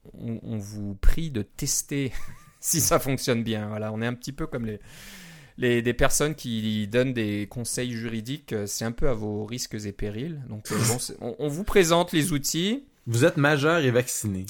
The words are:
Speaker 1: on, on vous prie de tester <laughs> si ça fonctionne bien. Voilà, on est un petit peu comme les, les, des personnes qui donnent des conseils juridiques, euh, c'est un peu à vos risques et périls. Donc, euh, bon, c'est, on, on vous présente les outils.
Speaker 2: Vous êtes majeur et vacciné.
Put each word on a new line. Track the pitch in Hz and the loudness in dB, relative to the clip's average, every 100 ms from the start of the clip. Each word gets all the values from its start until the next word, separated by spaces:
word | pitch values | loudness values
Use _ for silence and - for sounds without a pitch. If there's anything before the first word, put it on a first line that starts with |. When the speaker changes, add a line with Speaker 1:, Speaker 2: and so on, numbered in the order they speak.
| - | -20
Speaker 1:
on, | - 117 113 | -14 -10 -8
on | - 110 | -8 -8
vous | 101 107 101 98 | -8 -8 -8 6
prie | - - 165 | 6 8 2
de | 120 | -4
tester | 98 - 143 - - 143 135 - - - | -6 -6 -2 -2 -2 -4 -2 -4 -6 -10
<laughs> | - _ | -18 _
si | - 165 | -2 0
ça | 117 160 | 4 4
fonctionne | 135 131 - 117 | 2 -2 0 0
bien. | 113 110 104 | 0 -2 -4
Voilà, | 107 107 | -6 -6
on | 110 | -4
est | 117 | -4
un | |
petit | 123 - | -6 -10
peu | 139 156 | -8 -8
comme | 131 113 | -6 -6
les, | 104 - - - - - - - - | -8 -12 -20 -18 -18 -20 -20 -20 -2
les, | 123 120 | 2 4
des | 117 | 2
personnes | 120 135 - 151 151 | 4 4 4 0 -2
qui | 127 113 110 107 101 | -6 -4 -2 -2 0
donnent | 117 131 | 2 2
des | 120 107 104 104 | 0 0 -2 -4
conseils | - 117 - 123 | -6 -6 -4 -4
juridiques, | 117 113 113 110 139 - | -6 -6 -6 -6 -10 -6
euh, | 110 104 | -6 -4
c'est | - 113 | -4 -4
un | |
peu | 117 143 | 2 2
à | |
vos | 113 107 104 107 | 2 -2 -4 -6
risques | 123 - 110 | -8 -8 -8
et | 104 | -8
périls. | - 104 107 151 151 127 | -6 -6 -6 -8 -8 -10
Donc, | 110 - | -12 -4
euh, | 208 120 | 0 2
bon, | 123 | 2
c'est, | - - | -2 -8
on, | 123 - | -8 -4
on | 151 | -4
vous | 147 | -2
présente | 208 208 165 170 175 | 2 4 6 4 4
les | 165 143 | 2 2
outils. | 143 - 160 185 262 - _ - | 0 -2 -2 0 -2 -6 _ -2
Speaker 2:
Vous | 117 | 4
êtes | 160 170 | 4 6
majeur | 143 151 147 170 | 4 4 4 4
et | 135 | 4
vacciné. | 120 123 - 107 95 95 | 4 2 -2 -2 -4 -6